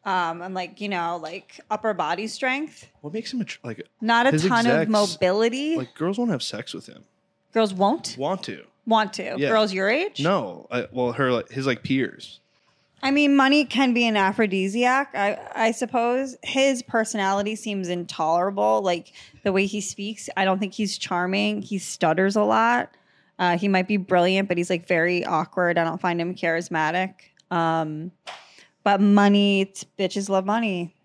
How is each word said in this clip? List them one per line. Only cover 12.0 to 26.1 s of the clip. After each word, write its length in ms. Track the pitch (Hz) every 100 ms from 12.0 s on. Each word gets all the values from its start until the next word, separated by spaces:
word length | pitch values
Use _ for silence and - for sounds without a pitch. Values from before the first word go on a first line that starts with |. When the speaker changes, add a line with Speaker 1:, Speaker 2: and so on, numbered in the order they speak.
| 120 - - - _ _ _ _ _ _
Speaker 1:
I 100 | 269
mean, 240 | 277 294 277
money 300 | 269 294 285
can 280 | 233 269
be 120 | 240 233
an 80 | 214
aphrodisiac, 960 | 190 202 214 190 190 214 247 262 277
I, 240 | - 202 - -
I 180 | - 226
suppose. 640 | 233 233 247 233 247 269 247
His 400 | - 269 269 247
personality 720 | - 226 220 220 190 196 208 220
seems 340 | 220 202 180
intolerable. 920 | 175 170 - 160 170 185 196 208 220
Like, 300 | 190 175 - - - -
the 80 | 202
way 140 | 190 196
he 160 | 208
speaks, 480 | 202 - 202 220 - -
I 80 | 190
don't 120 | 202
think 140 | 196
he's 240 | - 202 -
charming. 640 | - 180 180 190 208 208
He 160 | 196 196
stutters 560 | - - 170 165 190 208
a 60 |
lot. 520 | 208 220 226 240 - _ _ _ _ -
Uh, 180 | 180 170
he 100 | 202
might 200 | 190 185
be 100 | 208
brilliant, 500 | 185 185 175 190 196
but 100 | 175
he's, 120 | 175
like, 180 | 175 170
very 380 | 170 170 180 -
awkward. 520 | 160 160 - 175 170
I 60 |
don't 160 | 165 165
find 200 | 185